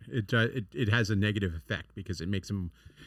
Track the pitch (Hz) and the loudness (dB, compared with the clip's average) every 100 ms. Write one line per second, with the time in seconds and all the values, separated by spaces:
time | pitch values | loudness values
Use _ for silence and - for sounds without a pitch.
0 | - 135 101 120 113 135 98 120 113 120 | -6 -4 2 4 4 0 -6 -2 2 4
1 | 104 104 104 104 95 80 - 95 - - | 4 4 2 2 0 -2 -6 -6 -6 -12
2 | 95 82 82 98 - 101 90 - - - | -8 -6 -4 -4 -4 -4 -4 -10 -20 -20